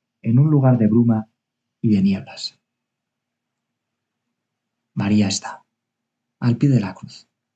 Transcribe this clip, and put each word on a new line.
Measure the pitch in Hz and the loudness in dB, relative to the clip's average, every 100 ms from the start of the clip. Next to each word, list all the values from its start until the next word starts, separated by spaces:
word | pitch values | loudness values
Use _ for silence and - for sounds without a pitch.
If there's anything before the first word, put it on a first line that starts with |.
| _ _ | _ _
en | 110 120 | 0 2
un | 151 | 4
lugar | 147 131 120 | 2 2 2
de | 110 | 2
bruma | 113 117 110 110 _ _ _ _ _ | 2 2 0 -4 _ _ _ _ _
y | 120 104 | -2 0
de | |
nieblas. | 95 95 - - - - _ _ _ _ _ _ _ _ _ _ _ _ _ _ _ _ _ _ _ _ _ _ _ | 0 -2 -8 -16 -18 -18 _ _ _ _ _ _ _ _ _ _ _ _ _ _ _ _ _ _ _ _ _ _ _
María | - 101 107 101 | -8 -2 0 0
está, | - - - _ _ _ _ _ _ _ _ | -4 -10 -16 _ _ _ _ _ _ _ _
al | 123 117 | -4 0
pie | 147 | 2
de | 127 | 0
la | 95 | -2
cruz, | 92 - - _ _ _ | -10 -20 -20 _ _ _